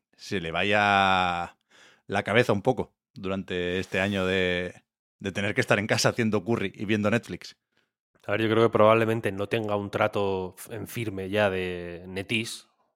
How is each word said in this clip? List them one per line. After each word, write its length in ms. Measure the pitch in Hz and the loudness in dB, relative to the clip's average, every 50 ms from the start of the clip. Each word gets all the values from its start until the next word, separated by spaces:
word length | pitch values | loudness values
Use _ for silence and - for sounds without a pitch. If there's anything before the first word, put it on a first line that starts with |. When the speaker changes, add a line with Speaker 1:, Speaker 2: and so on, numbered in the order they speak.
| _ _ _ | _ _ _
Speaker 1:
se 240 | - - - 107 92 | -18 -10 -8 -6 -6
le 100 | 82 82 | -4 -4
vaya 1080 | 80 85 95 101 104 104 104 101 101 98 98 95 95 92 90 90 87 87 87 - - _ _ _ _ - - - _ _ _ | -2 -2 0 2 2 4 4 6 6 6 6 4 4 2 2 0 -2 -4 -6 -8 -12 _ _ _ _ -20 -20 -20 _ _ _
la 160 | - 101 101 101 | -6 -4 -4 -2
cabeza 280 | 98 101 120 123 - | 2 2 2 4 4
un 100 | 110 101 | 2 0
poco 320 | - 131 104 98 85 - _ _ _ _ - | 0 0 0 0 -4 -8 _ _ _ _ -16
durante 640 | 110 98 95 95 98 90 - 95 90 87 87 90 95 | -10 -8 -6 -6 -6 -6 -6 -4 -4 -2 -2 -2 -4
este 220 | 92 - - 95 | -4 -4 -2 -2
año 240 | 95 101 101 98 92 | 0 0 0 0 0
de, 580 | 92 95 95 92 90 90 90 90 87 - - _ _ _ _ _ _ _ - | 0 0 0 0 0 0 -2 -4 -6 -10 -16 _ _ _ _ _ _ _ -10
de 140 | 104 98 | -8 -6
tener 220 | - 104 101 107 101 | -4 -4 -4 -2 0
que 60 | 127 | 0
estar 180 | 120 - 123 101 | 2 2 2 2
en 80 | 101 | 2
casa 240 | 107 120 107 - 123 | 2 0 2 2 2
haciendo 320 | - - 117 110 104 104 85 | 2 0 0 0 0 0 0
curry 280 | 104 117 101 95 95 - | -2 -2 -2 -2 -4 -6
y 100 | - 107 | -6 -2
viendo 240 | 95 110 104 104 104 | -2 0 0 2 2
Netflix. 460 | 110 120 - - 90 - - - - _ _ _ _ _ _ _ _ _ _ _ _ _ _ | 0 0 -2 -6 -12 -12 -12 -16 -20 _ _ _ _ _ _ _ _ _ _ _ _ _ _
Speaker 2:
A 60 | - | -4
ver, 100 | 101 110 | -2 0
yo 60 | 110 107 | 2 2
creo 120 | 110 113 117 | 4 4 4
que 80 | 113 | 4
probablemente 600 | 110 110 107 107 110 113 113 110 113 113 - 107 | 6 6 8 8 8 6 4 2 0 -2 -2 -4
no 160 | 95 98 101 - | -4 -4 -4 -2
tenga 260 | - 117 107 104 104 | -2 -2 -2 -2 -2
un 140 | 101 101 101 | -2 -2 -2
trato 640 | - - 107 107 - 107 101 98 98 92 92 92 - | 0 0 0 0 0 0 -2 -2 -2 -2 -4 -6 -10
f-, 180 | - - - - | -14 -14 -12 -12
en 120 | 107 101 | -12 -10
firme 420 | - - 120 113 107 98 95 95 95 | -10 -8 -8 -8 -6 -6 -8 -6 -2
ya 220 | 101 107 104 98 | 0 2 2 2
de 540 | 92 92 92 90 90 87 87 87 87 85 90 | 2 0 -4 -4 -6 -8 -10 -10 -12 -12 -12
Netis 640 | 92 92 95 98 - 123 110 107 - - - - _ _ _ _ _ _ | -10 -8 -8 -4 -2 -2 -2 -2 -4 -8 -14 -16 _ _ _ _ _ _